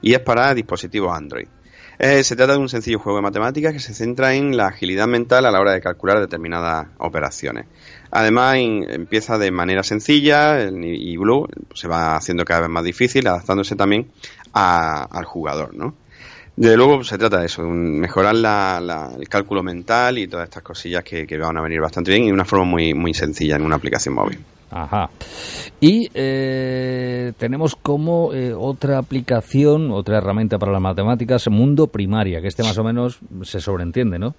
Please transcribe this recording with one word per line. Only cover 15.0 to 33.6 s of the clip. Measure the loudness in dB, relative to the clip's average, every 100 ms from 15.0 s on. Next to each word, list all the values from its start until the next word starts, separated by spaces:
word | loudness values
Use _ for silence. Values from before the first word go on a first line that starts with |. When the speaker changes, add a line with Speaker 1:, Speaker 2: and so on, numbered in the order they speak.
| -6
Speaker 1:
al | -10 -10
jugador, | -8 -6 -6 -8
¿no? | -8 -10 -10 _ -20 -20 -20 -18 2
Desde | 6 8
luego, | 8 6
se | 2 0
trata | 2 2
de | 0
eso, | -4
de | -4
un, | -2 -2 -2
mejorar | -2 2 4
la, | 4 2 2 0 -2
la, | -4 -8 -10 -14
el | -4
cálculo | -4 -2 -4
mental | -4 -8 -2 2 2 0
y | -6
todas | -8 -10
estas | -12
cosillas | -18 -14 -6 -6
que, | -6 -10 -8
que | -6
van | -4 -4
a |
venir | -4 -2
bastante | -2 -4 2
bien | 4
y | 4
de |
una | 2 2
forma | 2
muy, | 2 2 0
muy | 0 -2
sencilla | -2 -4 -2 0 0
en |
una | 0 -2
aplicación | -2 -4 -2
móvil. | -2 -2 -4 -16 _ _
Speaker 2:
Ajá. | -10 -6 -4 -4 -8 -18 -14 -12 -12 -14 4
Y, | 6 6 0
eh, | -2 -2 -2 -2 -2 -2 -4 -4 -4 -4 -4 -6 -4
tenemos | -4 0 -2
como, | -2 -4 -2 0 0 0
eh, | -2 -4 -4
otra | -4 -4 -2 -2
aplicación, | -2 -4 0 -2 0 2 4 4 2
otra | -2 0 0
herramienta | 2 0 0 0
para | 0
las | 0
matemáticas, | 0 0 0 0 0 0 2
Mundo | 4 4 4 2
Primaria, | 0 -2 0 0 -2
que | -4
este | -2
más | -2 0
o |
menos | -2 0 -2 -6 -16 -14
se | -10 -8